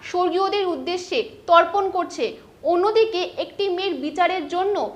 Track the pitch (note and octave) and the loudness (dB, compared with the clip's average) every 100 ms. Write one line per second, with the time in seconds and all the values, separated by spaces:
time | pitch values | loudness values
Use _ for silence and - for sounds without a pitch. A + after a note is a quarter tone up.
0 | - F4+ F4+ E4+ F#4+ G4+ F#4+ D#4 C4 F4+ | -4 0 0 2 0 0 -2 -2 -4 -6
1 | F4+ B3+ G#3+ - - E4+ E4+ G4+ G4 F#4 | -4 -4 -4 -8 4 6 6 2 0 -2
2 | E4+ - A3+ - - - C#4+ F4 G4 A4 | -4 -4 -6 -6 -18 -8 0 2 4 4
3 | A4 F4 F4+ - F4 - G4+ F4 G4 D4+ | 2 2 -4 -6 -8 -2 -2 0 -2 -4
4 | C#4+ D4+ F4 F#4 C#4+ F4 F#4+ G4 A3+ | -6 0 0 0 -4 -2 0 0 -4